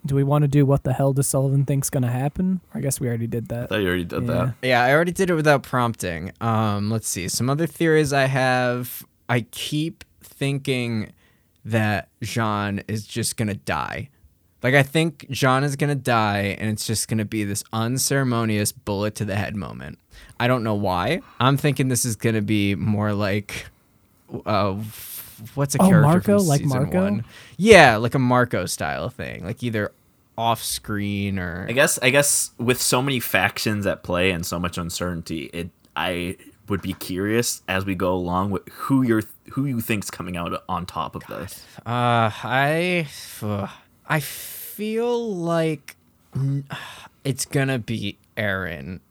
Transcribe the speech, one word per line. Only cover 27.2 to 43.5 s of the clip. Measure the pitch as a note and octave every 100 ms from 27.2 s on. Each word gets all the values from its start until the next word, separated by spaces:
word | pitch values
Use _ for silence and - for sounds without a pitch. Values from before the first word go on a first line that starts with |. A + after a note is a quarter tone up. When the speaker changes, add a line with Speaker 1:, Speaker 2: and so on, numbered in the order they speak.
| A#2 - - -
Speaker 3:
Yeah, | G#3 G3 C#3 G#2+
like | A#2
a | C#3
Marco | B2 B2 B2 A2 F2+
style | - D#2 C2+ E2+
thing, | - C#2+ A1+
like, | F2+ A2+
either | A#2+ A2 G2+ _ _ _ _ -
off | A#2 A2+
screen | - - - G#2 G2+ G2+ G2+ G2
or | F2+ F2 G#2
Speaker 2:
I |
guess, | A#2+ D#3 -
I | C3
guess | C#3 C#3+ - - -
with | A#2+ B2
so | - B2+
many | C#3 B2+
factions | - F#2+ F#2+ - A2+ G#2 G2
at | -
play | - F2+ F#2
and | E2+ E2+
so | F2
much | F2 F2
uncertainty, | E2+ - F2+ E2+ - D#2+ C2
it, | E2+ F2 _ _ D2
I | F2 F2 F2 - - _ -
would | G2
be | F#2
curious | F2+ - F2+ G2+ A2+ A#2 - -
as | F#2+
we | G2 F2+
go | F#2
along | F#2 F2 F2+ G2+
with | F#2+ -
who | - - C3+
you're, | B2+ A2 G#2+ - -
who | - C#3
you | A#2+
think's | A2 G#2+ -
coming | - F2 F2
out | F2 F#2 -
on | F2+ F2
top | E2 D#2 F2+
of | -
this. | - F2+ - - -
Speaker 3:
Uh, | A2+ A#2+ B2 A#2 A2+ -
I, | - C3 C#3 D#3+ F3+ F3+ D3 - - -
ugh, | G#3